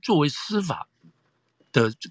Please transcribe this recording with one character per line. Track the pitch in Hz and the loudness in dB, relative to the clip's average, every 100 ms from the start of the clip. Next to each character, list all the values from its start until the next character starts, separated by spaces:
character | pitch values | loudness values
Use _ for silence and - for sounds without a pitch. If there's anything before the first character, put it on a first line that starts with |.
作 | - 180 | 0 2
为 | 147 | 2
司 | - - 208 | -2 -4 -4
法 | 185 117 - _ _ _ _ _ _ _ _ | -2 -6 -10 _ _ _ _ _ _ _ _
的 | - 113 110 - | 2 2 -2 -14